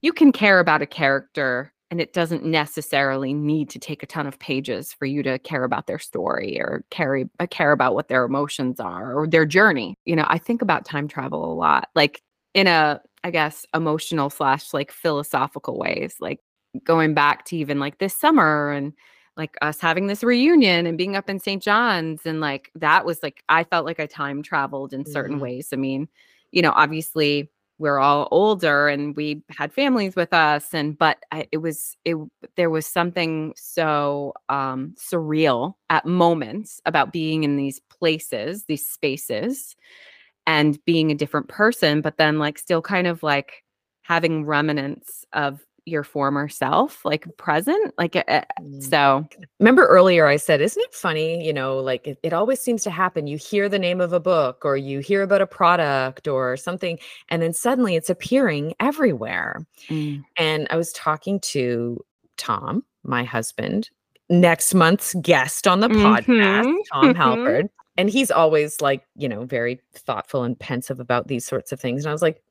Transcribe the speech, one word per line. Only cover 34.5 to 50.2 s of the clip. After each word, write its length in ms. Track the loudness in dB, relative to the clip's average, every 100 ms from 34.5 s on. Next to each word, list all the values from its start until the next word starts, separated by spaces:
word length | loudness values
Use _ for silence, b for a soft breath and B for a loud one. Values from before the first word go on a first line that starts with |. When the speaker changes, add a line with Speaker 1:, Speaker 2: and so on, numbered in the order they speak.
Speaker 1:
um, 440 | -4 -2 -6 -8 -12
surreal 760 | -6 -4 -2 2 4 2 -2 -8 _
at 160 | 0
moments 760 | 2 4 4 4 -2 -8 -12 -6
about 280 | 0 2 0
being 320 | 0 -2 -2
in 120 | 0 0
these 240 | -4 -8 _
places, 760 | _ -2 -2 -4 -8 -6 -10
these 220 | -6 -6 -6
spaces, 880 | -6 -4 -4 -6 -6 -4 -8 -12 -20 b b b b b _ 0
and 360 | 2 2 0
being 260 | 0 2 2
a 40 |
different 340 | 0 -2 -4 -6
person, 520 | 0 0 2 0 2
but 160 | -2 2
then, 220 | 2 2
like, 200 | -2 -6
still 240 | -2 -2
kind 240 | 0 0 0
of, 160 | -2
like, 400 | -2 -2 -2 -16 _ _ _ _
having 420 | -2 0 2 0
remnants 800 | 0 0 0 0 -4 -8 -14 -18 -8
of 280 | -4 -4 -6 _ _ -8
your 160 | -6
former 440 | -6 -2 -2 -2 -4
self, 560 | -4 0 2 0 -2
like, 220 | -4 -4 -6 -12
present, 580 | -2 -2 0 0 0 -2
like, 180 | -2 -2
uh, 80 | 0
uh, 140 | -2 -2 -12
Speaker 2:
Mm. 300 | -12 -14 0
Speaker 1:
so. 360 | 4 4 4 0 -14 -20 _
Speaker 2:
Remember 260 | 6 8 10
earlier 400 | 10 8 8